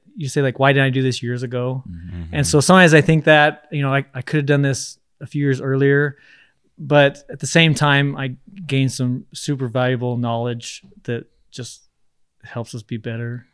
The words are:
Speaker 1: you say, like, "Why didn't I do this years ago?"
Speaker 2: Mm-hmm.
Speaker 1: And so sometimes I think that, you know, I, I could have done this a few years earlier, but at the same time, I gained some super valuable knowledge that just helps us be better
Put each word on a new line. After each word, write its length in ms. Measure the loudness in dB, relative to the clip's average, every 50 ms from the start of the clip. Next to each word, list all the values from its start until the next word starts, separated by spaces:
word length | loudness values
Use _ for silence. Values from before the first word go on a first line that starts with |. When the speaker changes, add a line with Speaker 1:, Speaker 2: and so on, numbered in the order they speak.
| _ _ -14
Speaker 1:
you 120 | -10 -10 -4
say, 120 | -2 0 0
like, 160 | 0 0 -2
"Why 140 | -2 -2 0
didn't 140 | 0 0
I 40 | 0
do 120 | 0 -2 -2
this 200 | -2 -4 -4 -6
years 200 | -8 -8 -8 -8
ago?" 420 | -8 -8 -6 -6 -6 -6 -8 -10 -12
Speaker 2:
Mm-hmm. 360 | -16 -16 -14 -12 -12 -12 -12 -8 -4
Speaker 1:
And 120 | -4 -2
so 140 | 2 2 2
sometimes 340 | 4 6 8 8 8 8 8
I 60 | 6 6
think 220 | 6 4 2 4
that, 420 | 4 6 6 6 4 0 -2 _ -10
you 120 | -6 -4 -2
know, 100 | 0 0
I, 100 | 0 -2 _ -10
I 80 | -14 -10
could 160 | -4 -2 -2
have 80 | 2
done 160 | 2 2 2 2
this 360 | 0 0 -4 -6 -12 -14 _ _ _ _ -20
a 60 | -18
few 160 | -10 -6 -4 -2
years 160 | 0 -2 -2
earlier, 560 | -2 -2 0 2 4 4 4 4 2 0 -4 _ _ _ -20 _ _ _ _ _ _ _ _ -14
but 440 | -4 2 4 4 4 4 2 -2 -16 -18
at 100 | -14 -10
the 60 | -6
same 280 | 0 2 4 4 4 4
time, 420 | 2 2 2 2 2 2 0 -2
I 200 | -4 -8 -8 -8 -10 _ -20 -20 -16 -10
gained 260 | -4 -2 0 0 0 -2
some 340 | -2 -4 -4 -4 -4 -8 _ -16
super 340 | -14 -6 -6 -6 -6 -6 -6
valuable 480 | -2 -2 0 0 -2 -2 -2 -4 -4
knowledge 680 | -4 -4 -4 -4 -4 -4 -6 -6 -8 -10 -14 -16 -18 _ -20 -20 -18 -10
that 220 | -8 -8 -8 -8 _ _ _ _ _
just 320 | -16 -16 -16 -16 -16 -20 _ _ _ _ _ _ _ _ _ _ _ _ _
helps 300 | -14 -12 -12 -12 -10 -12
us 80 | -14 -12
be 140 | -10 -10
better 500 | -10 -8 -8 -8 -8 -8 -8 -10 -12 -14 _